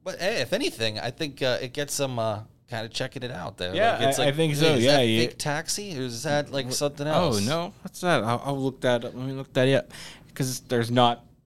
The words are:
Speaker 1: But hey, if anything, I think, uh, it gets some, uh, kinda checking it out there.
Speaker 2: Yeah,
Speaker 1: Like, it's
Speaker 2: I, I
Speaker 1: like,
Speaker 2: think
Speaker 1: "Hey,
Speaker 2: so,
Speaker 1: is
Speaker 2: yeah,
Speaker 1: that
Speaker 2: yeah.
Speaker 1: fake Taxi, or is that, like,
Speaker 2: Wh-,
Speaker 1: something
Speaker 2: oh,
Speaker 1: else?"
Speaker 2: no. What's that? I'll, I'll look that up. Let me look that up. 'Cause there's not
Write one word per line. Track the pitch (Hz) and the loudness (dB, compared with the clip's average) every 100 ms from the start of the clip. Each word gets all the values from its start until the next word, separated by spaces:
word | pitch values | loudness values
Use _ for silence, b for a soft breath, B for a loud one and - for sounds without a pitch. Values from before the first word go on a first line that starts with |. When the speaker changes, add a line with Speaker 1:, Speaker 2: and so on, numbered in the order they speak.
Speaker 1:
But | - 170 | -10 -4
hey, | 175 220 | -2 -2
if | 123 | 0
anything, | 196 320 - 113 107 | 0 -2 -2 -4 -2
I | 120 | -8
think, | 120 160 139 | -6 -8 -2
uh, | 135 120 | 0 0
it | 127 | -2
gets | 123 143 | -6 -6
some, | - 139 123 | -2 -2 -2
uh, | 113 104 113 _ _ | -2 -2 -8 _ _
kinda | 117 113 | -8 -8
checking | - 131 - | -6 -6 -8
it | 123 | -10
out | 104 85 - | -8 -10 -6
there. | 90 | -4
Speaker 2:
Yeah, | 95 202 - | 0 0 2
Speaker 1:
Like, | 135 | 2
it's | 139 | 2
Speaker 2:
I, | |
I | 131 | 2
Speaker 1:
like, | 143 | 2
Speaker 2:
think | 160 | 0
Speaker 1:
"Hey, | 147 | 4
Speaker 2:
so, | 160 | 4
Speaker 1:
is | 143 | 4
Speaker 2:
yeah, | 120 143 | 6 6
Speaker 1:
that | |
Speaker 2:
yeah. | 120 110 120 | 4 4 2
Speaker 1:
fake | - | -2
Taxi, | 151 147 160 - 208 151 | -4 -4 -4 -6 -6 -6
or | |
is | 127 113 | -6 -6
that, | 151 147 143 | -2 -2 0
like, | 139 127 | -4 -4
Speaker 2:
Wh-, | |
Speaker 1:
something | 127 147 143 143 | -2 -2 -2 0
Speaker 2:
oh, | |
Speaker 1:
else?" | 151 175 110 | 2 2 2
Speaker 2:
no. | 101 160 175 - | 0 -2 -4 -10
What's | 185 - | -16 -6
that? | 180 151 | 0 2
I'll, | 107 120 | 2 -2
I'll | - 139 | -2 -2
look | 135 131 | -2 0
that | 131 123 | 2 2
up. | 120 | 0
Let | 123 131 | -8 -8
me | |
look | 135 135 | -8 -4
that | - 127 | 2 4
up. | 135 - B B B B | 4 0 B B B B
'Cause | - 135 123 | -4 -4 -4
there's | - 120 117 | -2 0 2
not | 123 120 120 - _ | 6 6 4 -8 _